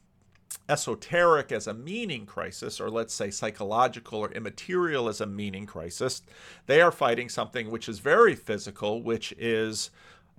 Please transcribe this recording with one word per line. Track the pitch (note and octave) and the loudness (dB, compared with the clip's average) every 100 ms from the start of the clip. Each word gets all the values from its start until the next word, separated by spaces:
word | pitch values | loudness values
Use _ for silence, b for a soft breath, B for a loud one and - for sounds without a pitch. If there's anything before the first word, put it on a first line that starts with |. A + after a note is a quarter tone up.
| _ _ _ _ - - - | _ _ _ _ -16 -14 -2
esoteric | D3 - G#2+ - F3 F3 D3+ - | -2 -2 -6 -2 4 6 6 4
as | A2 A2 | -4 -4
a | |
meaning | A2 C#3+ A3+ A3 B2+ G2+ | -10 -8 -8 -6 -8 -8
crisis, | - F2 - - - | -8 -8 -8 -8 -6
or | G2 | -4
let's | A2+ A2+ | -4 -4
say | - G2+ | -4 -4
psychological | G2+ A2 - G2+ A2 B2+ A2+ - G#2+ | -4 -6 -6 -2 4 4 2 -8 -6
or | G#2+ | -4
immaterial | A2+ G#2 - - F3+ F3 C#3 A#2 | -6 -10 -12 -4 -2 0 0 -2
as | G#2 | -2
a | G#2 | -6
meaning | G2 G2+ F#2+ G#2 | -6 -6 -8 -10
crisis. | - E2+ - C3 - _ B B B - | -10 -10 -2 -2 -2 _ B B B 4
They | D3 | 8
are | E3+ | 8
fighting | E3+ C3 A#2 A#2+ | 6 2 2 -2
something | - A2 B2+ A2 | -6 -4 -6 -6
which | A2+ - | -6 -8
is | G#2 | -4
very | C3+ F#3+ A3+ C3 | 2 6 6 4
physical, | - G#2 G#2 - G#2 A2+ | -4 -4 -4 -4 -2 -2
which | A2+ A2+ - - | -2 -2 -4 -4
is | A#2 A2 A2 G#2+ - b b b b | 0 0 0 -4 -8 b b b b